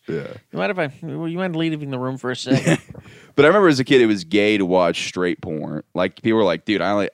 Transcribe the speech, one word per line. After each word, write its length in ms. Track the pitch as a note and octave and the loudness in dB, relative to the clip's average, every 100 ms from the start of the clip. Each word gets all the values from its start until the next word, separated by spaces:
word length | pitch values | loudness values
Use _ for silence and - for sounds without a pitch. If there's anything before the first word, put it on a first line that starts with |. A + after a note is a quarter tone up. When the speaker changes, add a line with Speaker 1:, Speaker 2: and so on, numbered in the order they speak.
| - | -10
Speaker 1:
Yeah. 180 | D#2+ - - _ | -8 -8 -14 _
Speaker 2:
You 80 | D#3+ | -6
mind 120 | G3 | -4
if 60 | F#3 | -2
I, 120 | D3 - | -6 -8
you 340 | D#3+ D3 E3 E3+ | -12 -10 -8 -6
mind 180 | F#3 | -6
leaving 360 | D#3+ E3 D3+ C#3+ | -4 -4 -6 -8
the 80 | B2+ | -6
room 180 | B2+ C3 | -6 -6
for 140 | B2+ | -6
a 60 | - | -6
second? 420 | - C3+ - - - | 0 0 2 -2 -4
Speaker 1:
<laughs> 20 | - - - - - | -20 -20 -20 -4 4
But 80 | |
I 40 | D3 | 6
remember 180 | G#3 F3+ | 6 4
as 120 | C3+ | 2
a 40 | |
kid, 160 | B2+ C3+ | 4 4
it 60 | A2+ | 6
was 160 | G2+ | 2
gay 320 | D#2+ G2+ G#2 G#2+ | 0 2 2 2
to 80 | |
watch 440 | F2+ F#2 F2 - - | 2 2 2 0 -6
straight 320 | F2+ F2+ D#2+ | -4 -4 -4
porn. 400 | - D#2 D2+ D2+ - | -8 -8 -8 -10 -8
Like, 300 | F2 F#2+ - | -4 -4 -2
people 160 | A2 A2 | 0 2
were 60 | |
like, 200 | F#2+ E2+ | 2 0
"Dude, 160 | - F#2+ | -2 -2
I 120 | F2+ | 0
only," 140 | G#2 | 0
I 40 | F#2+ | -2